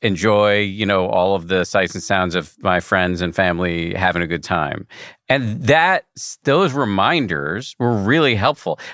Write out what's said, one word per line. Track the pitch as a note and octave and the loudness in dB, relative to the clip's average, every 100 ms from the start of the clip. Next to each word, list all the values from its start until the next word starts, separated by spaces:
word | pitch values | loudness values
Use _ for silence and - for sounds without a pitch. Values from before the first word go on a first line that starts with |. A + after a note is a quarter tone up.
enjoy, | A2+ F2 G#2+ G#2 G#2 G2+ | -2 0 2 4 4 2
you | G#2 G2 | 0 -2
know, | G2+ G2 F#2 | 0 0 2
all | F#2 F#2 G2 | 0 2 0
of | E2+ | 0
the | F#2 | -2
sights | F2 G2+ F2+ | 2 0 0
and | F#2+ | -4
sounds | - F#2+ F2+ | -2 0 0
of | F2 D#2 _ | -2 -6 _
my | G2 F2+ | 0 0
friends | - F#2+ F2+ F2 | 2 0 0 -2
and | F2 | -4
family | F2 F#2 E2+ F2+ E2+ E2+ | 0 0 0 -2 -2 -4
having | F#2 F#2 E2+ | 0 0 0
a | E2 | -2
good | E2 | -4
time. | - F2 D2 D2 - - - - - | -2 -2 -2 -6 -12 -18 -20 -16 -2
And | C3+ A2+ A2+ | 0 0 -2
that, | B2 D#3 F3 F#3 - - - - | 2 4 4 0 -4 -16 -14 -6
those | - D3+ F#3 | 0 2 2
reminders | C3+ A#2 G2 A2 E3+ G#2+ D2+ C#2+ G2 C3+ - | 0 0 2 2 2 -2 -4 -4 -6 -8 -4
were | A#2+ | 0
really | A2 G2 D#3 C#3+ | 0 2 2 4
helpful. | G#2+ B2+ D3 F2 - - | 2 0 -2 -4 -6 -8